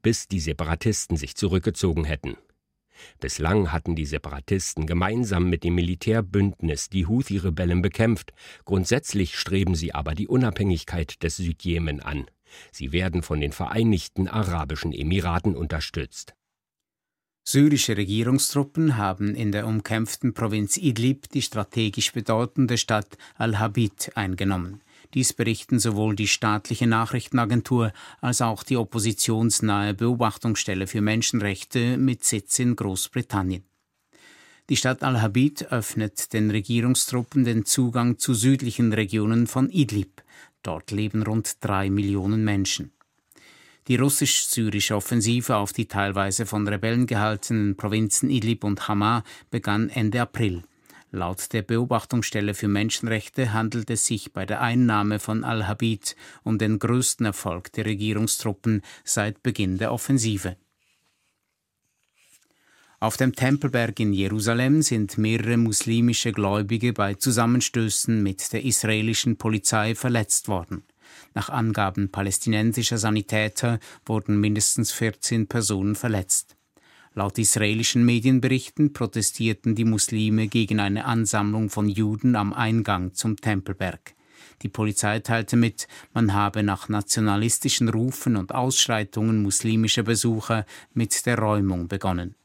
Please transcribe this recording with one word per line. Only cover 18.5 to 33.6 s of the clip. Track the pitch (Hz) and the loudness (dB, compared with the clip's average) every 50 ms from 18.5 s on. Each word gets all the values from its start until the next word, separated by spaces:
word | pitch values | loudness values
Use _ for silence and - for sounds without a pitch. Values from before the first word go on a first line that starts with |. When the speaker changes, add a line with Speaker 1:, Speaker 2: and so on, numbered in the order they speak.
| - 143 143 143 _ 160 160 156 131 | 0 -2 -2 -2 _ 0 2 2 2
Speaker 2:
haben | 110 101 95 92 92 101 104 104 | 2 0 -2 -2 -2 -2 -4 -2
in | - 117 104 | -2 -2 0
der | 98 104 113 | 0 -2 -2
umkämpften | 113 110 110 - - 113 110 113 110 - - - 123 | -2 -2 -2 -2 -2 -2 -2 -2 -4 -6 -2 -2 -4
Provinz | 107 - 117 107 104 107 104 101 - | -2 0 -2 0 0 0 0 0 -2
Idlib | - 190 143 117 110 117 127 139 139 - - | 0 0 0 0 2 2 2 0 0 -6 -6
die | - 143 | -4 -4
strategisch | 120 - - 110 98 _ - 117 110 107 - - - - | -4 -2 -4 -4 -6 _ -2 0 0 0 0 -2 -4 -2
bedeutende | - 120 104 - 113 113 123 123 _ - 131 113 120 113 | -4 -4 -2 0 0 0 0 -2 _ 0 2 2 2 0
Stadt | - - 113 107 101 _ - _ - - _ | 2 2 0 0 0 _ -16 _ -20 -20 _
Al-Habid | _ 110 117 107 101 110 113 104 123 117 101 - - - - - | _ -2 0 2 0 0 0 2 0 0 0 -2 -6 -10 -8 -4
eingenommen. | 117 101 95 92 87 98 98 98 90 87 90 98 104 _ _ _ - - - | -4 -4 -4 -2 -2 0 0 0 -2 -4 -8 -10 -16 _ _ _ -20 -20 -6
Dies | - 131 127 - | -2 0 0 0
berichten | - - 113 113 113 - - - 127 120 | 0 0 -2 -2 -2 -4 -2 -2 0 0
sowohl | 101 113 104 101 107 110 104 | 2 0 0 2 0 0 0
die | 98 107 98 | 0 0 0
staatliche | - - - 107 107 107 - - 117 - 123 | 0 2 2 0 0 0 -2 -6 -2 0 2
Nachrichtenagentur | 117 113 110 113 - - 123 - - - 123 117 104 120 120 - - 131 120 117 107 - - - - - _ | 2 4 2 0 0 -2 -4 -4 0 0 2 2 4 2 0 2 2 2 2 2 0 -2 -6 -18 -20 -14 _
als | - 123 123 - | -2 -2 0 0
auch | 123 113 107 - | 0 0 -2 -4
die | - - 131 | -4 -2 -2
oppositionsnahe | 120 113 - - 113 101 117 104 - - - 113 110 117 113 107 - - 107 101 101 101 104 | -2 -2 -2 -2 -2 -2 -2 0 0 0 0 2 2 2 2 2 0 0 0 0 0 0 -2
Beobachtungsstelle | 101 95 117 117 123 120 120 110 - - - 117 107 - - - 95 92 95 | -2 0 0 0 2 2 0 0 0 -2 -2 -2 -2 -2 -2 -4 -2 -4 -4
für | 95 - 110 | -2 -2 0
Menschenrechte | 104 107 110 113 113 - - 117 104 101 95 - - _ - 127 117 120 127 | 2 2 2 2 0 0 0 0 0 0 -2 -4 -8 _ -2 0 0 2 2
mit | - 131 135 120 - | 2 2 0 0 0
Sitz | - - 120 104 - - - - | -2 -2 -2 -2 -2 -2 -2 0
in | 127 123 117 | 2 2 0
Großbritannien. | - 104 101 95 92 - - - 123 120 _ - 101 92 92 92 92 | 0 -2 -4 -2 -4 -6 -4 -4 -6 -4 _ -2 -2 0 0 -4 -4